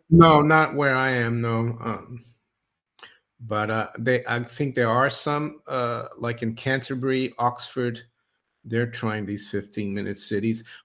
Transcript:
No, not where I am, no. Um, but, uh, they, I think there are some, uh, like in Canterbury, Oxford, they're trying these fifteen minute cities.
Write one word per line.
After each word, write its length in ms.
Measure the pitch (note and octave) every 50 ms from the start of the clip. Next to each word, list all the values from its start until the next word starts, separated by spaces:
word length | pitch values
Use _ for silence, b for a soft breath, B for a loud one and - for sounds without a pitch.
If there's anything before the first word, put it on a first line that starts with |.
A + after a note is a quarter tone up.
| _ -
No, 320 | D#3+ E3 E3+ E3 D#3 D3
not 340 | D3 D3+ D#3+ D#3 D#3 - C#3
where 200 | C#3 C#3+ C#3 C3
I 140 | C3 C3 C3
am, 300 | B2+ B2 A#2 A#2 A#2 A#2
no. 360 | A#2 A#2 A2+ A2+ A#2 A#2 A#2 A#2
Um, 440 | - A2+ G#2+ - - - B2 A#2 - _ _ _ _ _ _ _ _ _ _ _ _ _ _ _ B B B B B B _ -
but, 280 | A#2+ A2 G#2+ G#2+ G#2+ G#2+
uh, 200 | A2+ A2+ G#2 - - -
they, 260 | A#2 B2+ B2+ B2 -
I 160 | A#2 A#2 A#2+ A#2+
think 320 | - - - D3 C#3 B2+
there 140 | B2 A#2+ A2+
are 200 | A#2 B2 C3+ C#3
some, 500 | - - - D3+ D3 D3 D3+ D3+ D3+ - _ -
uh, 380 | C#3 B2+ B2 A#2+ A#2+ A#2 - - - -
like 240 | A#2+ A#2 A#2 A#2
in 140 | A#2+ A2+ A2+
Canterbury, 800 | A2+ - C3+ C3 C3 B2 - C3+ B2+ B2+ C3+ C3 C3 C3 B2+ - -
Oxford, 640 | A#2+ B2 B2 - - - - C3 B2 A#2+ A#2 A#2 - _ _ _ _ _ _ _ _ _ _ _ -
they're 260 | A2+ A2+ A#2 A#2+ A#2
trying 360 | A#2 - A#2+ A2 G#2+ G#2+ G#2
these 240 | F#2+ G#2 G2+ - -
fifteen 440 | - G2+ G2+ - - - G#2 G2 G2
minute 240 | G2+ G2 G2 G2+ -
cities. 460 | - - A2 G2+ G#2+ A2+ A2 A2+ A2+ B B B B